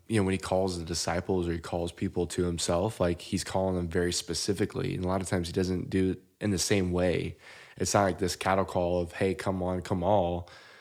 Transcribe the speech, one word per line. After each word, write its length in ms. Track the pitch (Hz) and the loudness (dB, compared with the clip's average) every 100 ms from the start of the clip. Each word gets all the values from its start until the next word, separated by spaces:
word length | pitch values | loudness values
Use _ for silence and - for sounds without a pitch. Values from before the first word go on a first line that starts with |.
| - | -2
you 80 | 113 | 0
know, 40 | |
when 80 | 95 | 2
he 60 | 95 | 0
calls 400 | - 92 95 87 | 0 0 0 -2
the 60 | |
disciples 640 | 80 85 - 87 90 95 85 | -4 -4 -2 -2 0 0 0
or 40 | |
he 60 | 85 | -2
calls 340 | - 87 85 | -4 -4 -4
people 340 | - 95 90 85 | -4 -4 -2 -2
to 160 | - | 0
himself, 540 | 90 85 - 87 104 - | 0 0 0 2 0 2
like, 200 | 90 87 | 0 0
he's 240 | - 95 | -4 -4
calling 300 | - 95 95 92 | -2 0 0 0
them 120 | 85 | 0
very 240 | 90 87 | 0 0
specifically. 840 | - - 85 - 92 101 - 92 | -2 -4 -4 -2 0 -2 -2 -4
And 100 | 92 | -2
a 40 | 90 | -2
lot 120 | 95 | -2
of 80 | 92 | 0
times 200 | 95 85 | -2 0
he 40 | |
doesn't 380 | 95 92 90 - | 0 0 -2 0
do 220 | 95 92 | 0 2
it 100 | 90 - - | 0 -8 -6
in 100 | 104 | -2
the 80 | 90 | 0
same 340 | - 104 90 | 2 2 2
way. 440 | 90 90 85 87 - - - - - | 2 2 2 -2 -8 -16 -20 -12 -6
It's 160 | 95 | 2
not 100 | 107 | 4
like 140 | 98 82 | 4 2
this 180 | 92 - | -2 0
cattle 280 | 95 95 | 2 2
call 360 | 92 95 87 90 | 2 0 2 2
of, 100 | 87 | 0
"Hey, 220 | - 98 | 0 0
come 280 | 92 101 95 | 0 -2 -2
on, 200 | 90 92 | 0 -2
come 200 | - 95 | -2 0
all, 460 | 87 104 87 87 - - - - | 4 4 2 -2 -6 -16 -20 -20